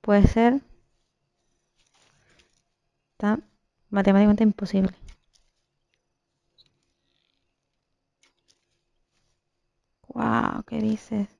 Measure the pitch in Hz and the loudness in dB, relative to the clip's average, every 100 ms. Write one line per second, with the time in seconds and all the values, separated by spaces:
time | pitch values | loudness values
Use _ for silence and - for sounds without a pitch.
0 | - 202 196 233 233 269 _ - _ _ | 2 4 4 4 0 0 _ -20 _ _
1 | _ _ _ _ _ _ _ _ _ _ | _ _ _ _ _ _ _ _ _ _
2 | _ _ _ _ _ _ _ _ _ _ | _ _ _ _ _ _ _ _ _ _
3 | _ _ 208 220 - _ _ _ _ 202 | _ _ -4 -4 -8 _ _ _ _ -2
4 | 196 196 208 208 220 - 202 190 190 - | 2 4 4 4 0 0 -4 -2 -2 -6
5 | - - _ _ _ _ _ _ _ _ | -20 -20 _ _ _ _ _ _ _ _
6 | _ _ _ _ _ _ _ _ _ _ | _ _ _ _ _ _ _ _ _ _
7 | _ 57 _ _ _ _ _ _ _ _ | _ _ _ _ _ _ _ _ _ _
8 | _ _ _ _ _ _ _ _ _ _ | _ _ _ _ _ _ _ _ _ _
9 | _ _ _ _ _ _ _ _ _ _ | _ _ _ _ _ _ _ _ _ _
10 | _ 233 226 226 - - - 226 220 220 | _ -6 -2 -2 -2 -6 -10 -6 -4 -6
11 | - 214 202 | -6 -8 -8